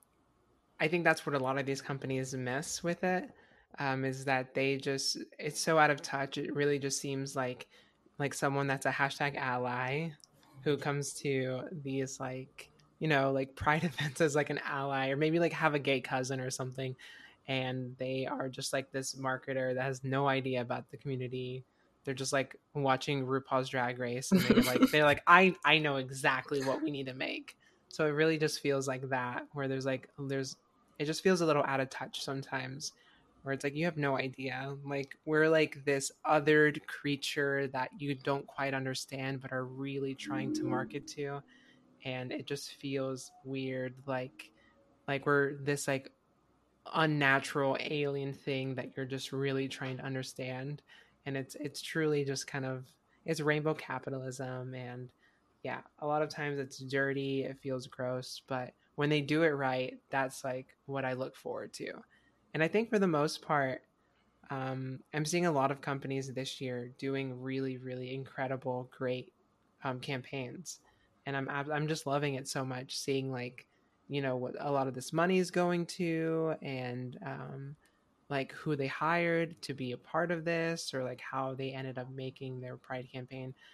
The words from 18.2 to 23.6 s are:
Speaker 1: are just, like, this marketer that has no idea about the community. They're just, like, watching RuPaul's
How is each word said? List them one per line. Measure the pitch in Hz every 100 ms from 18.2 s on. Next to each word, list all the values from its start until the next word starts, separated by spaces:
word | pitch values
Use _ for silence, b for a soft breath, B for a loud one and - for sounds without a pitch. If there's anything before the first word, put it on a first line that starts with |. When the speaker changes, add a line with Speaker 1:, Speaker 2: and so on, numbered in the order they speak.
| 127
Speaker 1:
are | 131 135
just, | 127 -
like, | 135 135
this | 135 135 147
marketer | 131 127 139 135 127 127
that |
has | 135 131 131
no | 135 139
idea | 135 131 127
about | 120 123 -
the | 123
community. | 143 127 123 127 127 127 - _ _ _ -
They're |
just, | 131 131
like, | 139 131 - _ 147
watching | 135 127 - 139 127
RuPaul's | 135 - 135